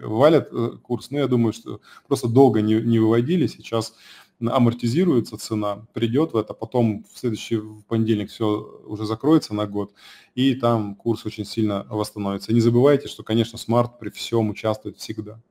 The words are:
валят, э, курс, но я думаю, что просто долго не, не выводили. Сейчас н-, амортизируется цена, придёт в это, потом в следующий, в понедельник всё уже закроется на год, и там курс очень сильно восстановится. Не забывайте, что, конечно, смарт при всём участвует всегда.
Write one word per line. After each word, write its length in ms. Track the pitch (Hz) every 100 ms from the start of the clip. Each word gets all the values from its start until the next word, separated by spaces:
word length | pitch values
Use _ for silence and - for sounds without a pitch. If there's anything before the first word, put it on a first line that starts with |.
валят, 480 | 120 110 147 156 -
э, 200 | 123 117 -
курс, 280 | - 120 -
но 80 | 139
я 80 | 131
думаю, 280 | 123 113
что 260 | - - 110 _ - -
просто 220 | 139 120
долго 320 | 120 135 110
не, 140 | 107 110
не 160 | 120 113
выводили. 480 | 110 117 127 180 -
Сейчас 480 | - - 113 110 _ - - - -
н-, 100 | 113
амортизируется 880 | 131 120 117 117 139 185 127 104 107
цена, 480 | - 107 104 101 -
придёт 400 | 113 113 127 156
в 20 | 113
это, 160 | 107
потом 520 | 107 - 123 117 101 -
в 80 | -
следующий, 380 | 123 107 - 113
в 260 | 107 107 -
понедельник 420 | 110 110 107 104
всё 520 | - 110 104 - - -
уже 200 | 104 107
закроется 480 | 110 143 160 -
на 120 | 104 104
год, 280 | 101 101 _ - - _
и 200 | 123 131
там 420 | 120 120 113 104 101
курс 280 | 117 110
очень 220 | 107 - 101
сильно 400 | - 107 101 -
восстановится. 640 | 107 104 107 101 98 -
Не 80 | 117
забывайте, 480 | 117 120 139 143 -
что, 140 | -
конечно, 360 | - 113 110 -
смарт 400 | - 120 117 -
при 120 | 107
всём 400 | - - 117 107
участвует 480 | 104 110 107 104 -
всегда. 420 | - 110 104 110 _